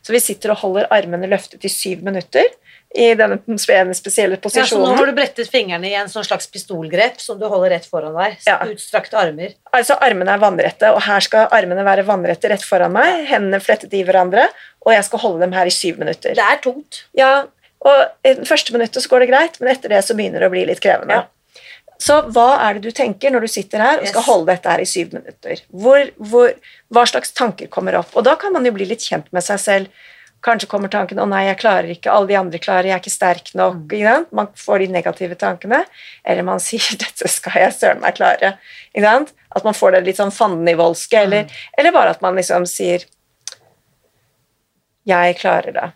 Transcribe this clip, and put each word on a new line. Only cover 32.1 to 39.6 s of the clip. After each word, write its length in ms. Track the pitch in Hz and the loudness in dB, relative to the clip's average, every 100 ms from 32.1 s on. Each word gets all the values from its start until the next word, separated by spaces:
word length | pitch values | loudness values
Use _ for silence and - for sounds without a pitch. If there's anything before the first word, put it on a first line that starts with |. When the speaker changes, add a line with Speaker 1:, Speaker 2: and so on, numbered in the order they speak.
| 214 196 | 2 2
Speaker 1:
de 60 | 202 | 0
andre 180 | 185 170 | -2 -8
klarer, 240 | - 190 185 | -2 0 0
jeg 60 | 185 | -4
er 60 | |
ikke 100 | 190 | -6
sterk 380 | - 185 175 - 185 | -2 0 -2 -6 -2
nok", 140 | 185 180 | -2 -2
Speaker 2:
Mm. 140 | 151 | -8
Speaker 1:
ikke 160 | 214 208 | -2 2
sant? 160 | 269 339 | 2 0
Man 140 | 208 208 - | -6 -6 -8
får 220 | - 202 | -2 -2
de 60 | 190 | 0
negative 480 | 180 175 175 180 175 | -2 -4 -6 -10 -6
tankene, 460 | 202 175 196 262 381 - - - | -6 -6 -2 -2 -2 -12 -20 -14
eller 220 | - 180 185 | -4 -4 -2
man 120 | 185 | -4
<laughs> 0 | |
sier, 320 | - 226 - 220 | -4 -4 -4 -6
"Dette 320 | - - - | -10 -8 -6
skal 300 | - - 175 | -6 -4 0
jeg 140 | 185 - | 0 2
søren 240 | - - | -2 0
meg 160 | - - | -4 0
klare", 380 | 185 - 190 196 - - - | 0 2 -2 -4 -20 -20 -10
ikke 100 | - | 0
sant? 300 | 208 240 302 _ _ | 2 2 0 _ _
At 120 | - | -4